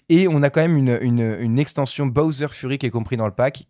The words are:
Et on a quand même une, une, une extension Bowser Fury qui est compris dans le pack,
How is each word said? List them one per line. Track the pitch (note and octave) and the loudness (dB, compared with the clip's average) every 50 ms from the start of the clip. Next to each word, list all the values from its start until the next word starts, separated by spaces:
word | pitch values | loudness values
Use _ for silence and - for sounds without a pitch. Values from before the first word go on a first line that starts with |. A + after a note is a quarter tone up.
| _ - | _ 2
Et | E3 E3+ F#3+ F3+ | 4 4 4 4
on | D#3+ C#3+ C#3+ | 2 2 2
a | C#3+ | 2
quand | - D#3+ | 2 2
même | D#3+ E3+ E3 | 2 2 4
une, | D3 C3+ B2+ A#2+ A2+ | 2 2 2 2 0
une, | B2 B2 A#2+ A#2+ A#2 A2+ A2 F2+ | 0 0 0 2 0 0 -2 -2
une | A#2+ A2+ A2+ C3 | -2 -2 0 0
extension | D3 - - D3 C#3 C3 - - C#3+ | 0 -2 -2 -4 -4 -4 -4 -4 -4
Bowser | C3+ A#2 C#3+ D#3 D#3+ D3+ C3 D3 D3 | -2 0 0 0 0 0 -4 -6 -8
Fury | - - - B2+ C#3 C3+ | -8 -8 -8 -6 -6 -4
qui | - | -4
est | A#2+ | -4
compris | - A#2 A2 - B2+ | -4 -4 -4 -4 -4
dans | A2+ A2 | -2 -2
le | G#2+ G2 | -2 -2
pack, | - B2 C#3 - - - - | 0 -2 -2 -2 -4 -14 -14